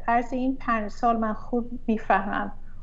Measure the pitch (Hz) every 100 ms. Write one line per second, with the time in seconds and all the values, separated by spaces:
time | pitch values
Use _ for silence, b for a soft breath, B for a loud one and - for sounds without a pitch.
0 | - 240 247 254 262 269 - 226 208 -
1 | 240 226 220 214 - 240 240 247 - 214
2 | - 196 202 - 208 - b b